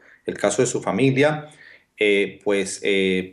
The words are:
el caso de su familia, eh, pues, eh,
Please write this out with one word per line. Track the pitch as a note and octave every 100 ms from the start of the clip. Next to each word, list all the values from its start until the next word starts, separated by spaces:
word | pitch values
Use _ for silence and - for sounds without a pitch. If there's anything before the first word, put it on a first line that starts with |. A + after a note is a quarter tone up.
| - _
el | - F2
caso | G2+ G2
de | B2
su | A2
familia, | - F#2+ C3+ C3 D3 D3+ - - - - _ -
eh, | G#3 G3+ G3 -
pues, | - G2+ F#2+ -
eh, | G#2+ G2 F#2+ F#2 F2+